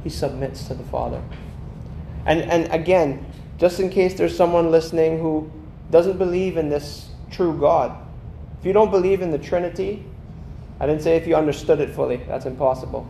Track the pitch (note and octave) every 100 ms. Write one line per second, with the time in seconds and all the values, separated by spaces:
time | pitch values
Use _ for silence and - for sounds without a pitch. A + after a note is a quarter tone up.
0 | E3 - C#3+ B2+ C3+ - - B2+ - B2
1 | A#2+ A#2+ - - - - - - - -
2 | - - - E3 - E3+ E3 E3 D#3+ F#3
3 | D3+ C3 - - - - F3 F3+ F#3+ G3
4 | F#3 F#3 E3+ - E3+ E3+ E3+ E3 D#3+ E3
5 | D#3+ D#3+ D#3+ D#3 D#3 - - - - D#3+
6 | F3+ F#3 F#3 F3+ F#3+ E3 D3 D3 - -
7 | - - - - F3+ D3 C#3+ E3 C3+ -
8 | - - - - - - E3 G3 G#3 F#3+
9 | F#3 F#3+ F#3 D3 - F3+ F3 E3+ F#3+ G#3+
10 | - - - - - - - - C#3 D3+
11 | D#3+ E3 E3 D#3 D3+ C#3+ - D3+ C3+ D3+
12 | C3+ B2 - C3 C#3 B2+ C3 C3 - A#2+